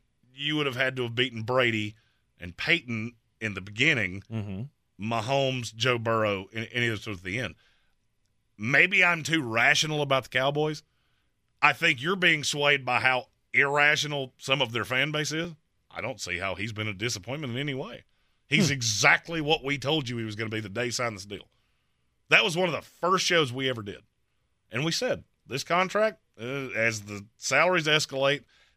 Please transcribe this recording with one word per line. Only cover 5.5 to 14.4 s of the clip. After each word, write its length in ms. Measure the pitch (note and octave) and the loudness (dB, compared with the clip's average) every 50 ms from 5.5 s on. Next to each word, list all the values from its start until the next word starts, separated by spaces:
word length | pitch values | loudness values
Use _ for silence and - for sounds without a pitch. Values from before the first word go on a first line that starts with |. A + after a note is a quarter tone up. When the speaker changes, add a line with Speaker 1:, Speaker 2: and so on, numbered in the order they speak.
| C3 B2+ A#2+ G#2+ A2 | -2 -4 -6 -8 -6
Speaker 1:
Joe 220 | A2 A2+ C3 B2 A#2 | -2 0 0 0 2
Burrow, 480 | A2+ A#2 A2+ A2+ A2 G#2 G2+ F#2+ G2 - A2 | 0 0 2 2 2 0 0 -2 -6 -8 -10
and 120 | A2+ A2+ - | -10 -10 -6
any 160 | - B2 A#2+ | -2 -2 0
of 160 | A#2 A2 G2+ - | 0 -2 -4 -6
those 140 | A2+ G#2 | -10 -10
at 60 | E2+ F#2 | -8 -8
the 140 | F#2 F#2 B2 | -6 -6 -6
end. 160 | B2 F2+ D#2 - _ _ _ _ _ _ _ _ _ _ _ _ _ _ _ _ _ _ _ | -6 -8 -10 -14 _ _ _ _ _ _ _ _ _ _ _ _ _ _ _ _ _ _ _
Maybe 460 | - G#2 A#2 C#3 D3 E3+ F#3 G3+ F#3+ F#3 | -8 -4 2 4 4 4 4 4 4 4
I'm 180 | F3 F3 E3 | 2 2 0
too 220 | C#3+ C#3+ E3 D#3+ C3+ | -2 -2 -2 -2 -2
rational 580 | A#2 A2 A2+ A#2+ C#3 D3 - D#3+ D3+ D#3 D3+ | 0 0 2 4 4 4 2 0 0 -2 -2
about 220 | D3 C3+ C#3 C3 A#2+ | 0 0 0 0 0
the 60 | - | -2
Cowboys. 520 | - C3 C3 C#3 C#3+ D3 D3+ D3+ D#3 D3+ - _ _ _ _ _ _ _ _ _ _ _ _ _ _ _ | -2 0 0 0 0 -2 -2 -4 -4 -8 -12 _ _ _ _ _ _ _ _ _ _ _ _ _ _ _
I 120 | - D3 C#3+ | 4 4 4
think 280 | - E3 E3+ D3+ A#2 | 4 2 2 2 2
you're 140 | B2+ E3 G3 | -2 -2 0
being 280 | F#3 F3+ F3 D#3+ D3+ C#3 | 2 4 4 4 2 0
swayed 400 | - - D3 C#3+ C#3+ D3 C#3 B2+ | -2 -2 2 4 4 2 2 0
by 140 | B2 B2 A2+ | 0 0 2
how 240 | A2+ C3 C3 B2+ B2 - _ _ _ _ - | 2 2 2 2 -2 -6 _ _ _ _ 2
irrational 800 | B2 C#3 C#3 C#3+ D3 D3 D3 D3+ D3 D3 D3 D3+ C#3+ C3+ B2 - | 2 4 4 4 4 4 4 4 2 0 -2 -4 -4 -6 -6 -10
some 220 | _ | _